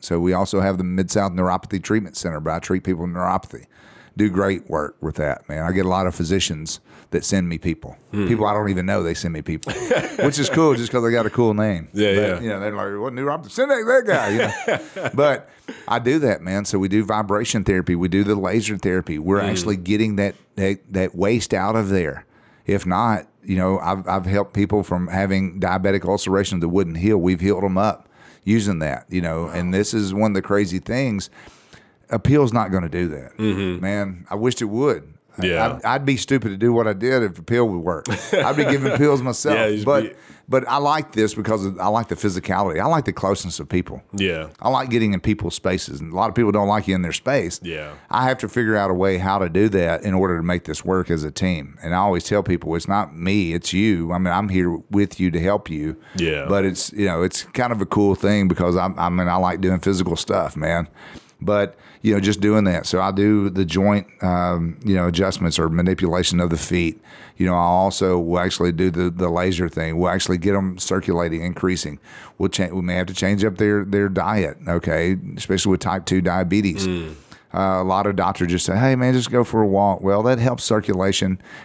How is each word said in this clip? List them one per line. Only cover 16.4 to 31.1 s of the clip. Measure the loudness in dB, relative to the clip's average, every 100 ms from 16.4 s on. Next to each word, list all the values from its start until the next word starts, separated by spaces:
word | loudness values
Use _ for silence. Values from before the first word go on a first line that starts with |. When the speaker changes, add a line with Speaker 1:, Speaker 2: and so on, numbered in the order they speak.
Speaker 1:
man. | -2 -4
So | -2 0
we | 2
do | 2
vibration | 0 -2 0 -2 0 0
therapy. | 0 0 0
We | 0 2
do | 2
the | 2
laser | 2 0 0 -2 -2
therapy. | -2 -2 -2 -4
We're | 0 0
Speaker 2:
Hmm. | 0
Speaker 1:
actually | -2 -2 -4
getting | 0 0 0 0
that, | -2 -4 _ -4
that, | -2 -2 -4
that | -4 -2
waste | 0 0 0 0
out | -2 0 0
of | 0
there. | 0 0 -6 -14 _ _ _ -2
If | -2 0
not, | 0 2 0 -4 _
you | -4 0
know, | 0 0
I've, | -2 -4 -2
I've | -2 0
helped | 0 0
people | -2 0 0
from | 0 -2 -2
having | 0 0 0 -2 -2
diabetic | -2 0 0 0
ulceration | 0 -2 2 0 0 -2
that | 0
wouldn't | 0 0 0
heal. | 2 4
We've | 2 2
healed | 2 2
'em | 0 2
up | 0 -2 -10 _ -20 -6
using | 0 2 2 -2
that, | -2 -4 -6
you | -4
know, | -2 -4 -4
and | -4 0
Speaker 2:
Wow. | 0
Speaker 1:
this | 0
is | -2 -2
one | 0 0
of |
the | 0
crazy | 0 0 0 -4
things. | -4 -2 -2